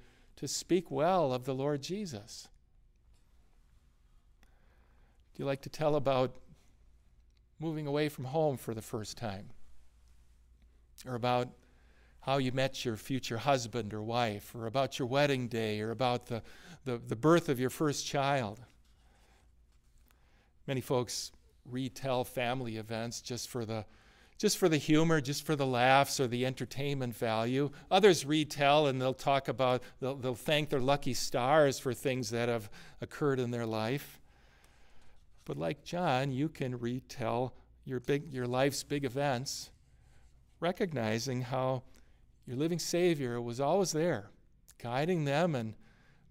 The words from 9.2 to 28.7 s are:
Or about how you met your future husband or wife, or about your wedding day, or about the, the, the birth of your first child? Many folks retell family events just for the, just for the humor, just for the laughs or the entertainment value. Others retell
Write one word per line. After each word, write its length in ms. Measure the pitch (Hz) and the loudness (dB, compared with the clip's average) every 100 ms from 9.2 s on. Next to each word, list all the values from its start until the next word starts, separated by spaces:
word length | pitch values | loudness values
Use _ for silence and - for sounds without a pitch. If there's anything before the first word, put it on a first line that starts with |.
| 117 98 - - - - - - - - - - - - - _ _ - | -6 -8 -10 -14 -14 -16 -18 -20 -20 -20 -20 -20 -20 -20 -20 _ _ -16
Or 120 | - 123 | -8 -2
about 320 | 123 123 123 - - - - - - - | 2 2 0 -6 -20 -20 -20 -20 -20 -10
how 180 | - 139 | -2 0
you 140 | 131 | 0
met 320 | 131 131 - | 0 -2 -2
your 120 | 123 107 | -4 -4
future 420 | - 135 - 113 | -2 -4 -4 -2
husband 540 | 123 139 117 120 107 | 2 2 2 -4 -4
or 100 | 107 | -6
wife, 500 | 110 117 117 104 - | -2 0 0 -2 -8
or 120 | 117 113 | -10 -4
about 300 | 127 131 - | 0 0 0
your 120 | 127 | 0
wedding 400 | 135 143 135 120 | 2 4 2 0
day, 320 | 113 110 107 | -2 -2 -2
or 100 | 107 | -2
about 360 | 113 127 123 - | 0 0 0 -2
the, 140 | 117 - - - 170 | -8 -8 -16 -20 -12
the, 140 | 135 120 | -6 -6
the 180 | 120 117 | -6 0
birth 320 | 147 170 165 | 6 6 4
of 100 | 123 | 0
your 120 | 127 | 0
first 360 | - 156 139 - | 0 -2 -2 -4
child? 540 | 147 139 139 110 107 120 _ - - _ _ _ _ _ _ _ _ _ - _ _ _ _ _ _ - | -2 0 0 -2 -6 -16 _ -20 -20 _ _ _ _ _ _ _ _ _ -20 _ _ _ _ _ _ -6
Many 140 | 135 | -4
folks 500 | - 127 120 - - - - _ - | 0 0 0 -4 -10 -14 -20 _ -10
retell 580 | 123 131 - 139 127 | -6 -6 -6 -2 -2
family 540 | 120 - 120 131 120 110 | -2 -2 -2 -2 -4 -6
events 420 | 107 113 117 113 | -6 -6 -6 -8
just 300 | - 120 - | -8 -8 -6
for 160 | 127 110 | -6 -4
the, 180 | 113 104 - - - - - | -6 -8 -14 -20 -20 -20 0
just 180 | 208 202 | 0 4
for 100 | 185 | 4
the 120 | 156 | 4
humor, 420 | - 151 165 160 | 4 6 6 4
just 240 | 131 143 | 2 -4
for 100 | - | -2
the 120 | 151 135 | 0 2
laughs 520 | 123 127 135 139 - | 4 6 8 6 2
or 80 | 127 | 0
the 200 | 120 127 | 0 -2
entertainment 680 | 127 123 - 143 139 123 | -2 -6 -4 -2 -2 -4
value. 560 | 113 117 110 117 131 143 - - | -2 0 0 2 2 0 -4 2
Others 340 | 190 202 151 | 8 8 8
retell 640 | 139 156 147 - 143 | 4 0 0 2 6